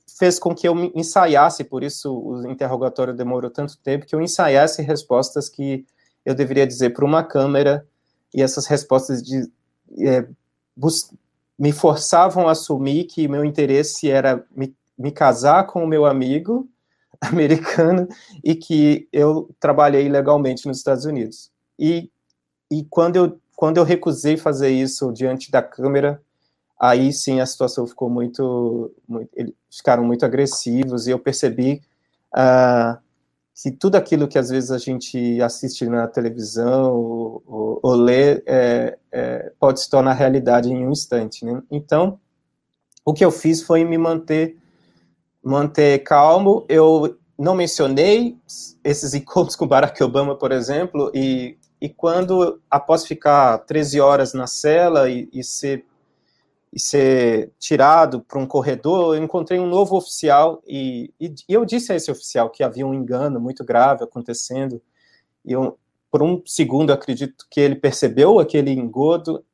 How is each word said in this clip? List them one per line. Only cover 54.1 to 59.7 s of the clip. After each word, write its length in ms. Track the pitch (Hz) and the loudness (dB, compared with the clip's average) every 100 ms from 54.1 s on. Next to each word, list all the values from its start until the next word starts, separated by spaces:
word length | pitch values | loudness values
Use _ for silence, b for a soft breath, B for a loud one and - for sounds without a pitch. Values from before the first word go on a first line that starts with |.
| 143 131 | 4 0
na 120 | 131 123 | -4 -8
cela 600 | - 151 165 175 156 131 | -4 0 2 4 4 2
e, 220 | 123 - | 0 -10
e 100 | 131 | -12
ser, 440 | 123 - 139 131 - _ _ _ _ _ _ _ _ - | -12 -8 -6 -8 -10 _ _ _ _ _ _ _ _ -10
e 20 | |
ser 720 | - 143 135 131 120 110 110 _ | -2 2 4 4 2 0 -2 _
tirado 640 | - 147 139 165 151 127 | -2 4 6 6 4 0
pra 180 | - 139 | -8 -8
um 80 | 131 | -4
corredor, 680 | 147 139 123 143 185 170 156 | -2 -2 -2 0 0 2 0
eu 80 | |
encontrei 340 | 156 180 165 180 | -2 -4 -4 -4
um 80 | |
novo 300 | 180 | 0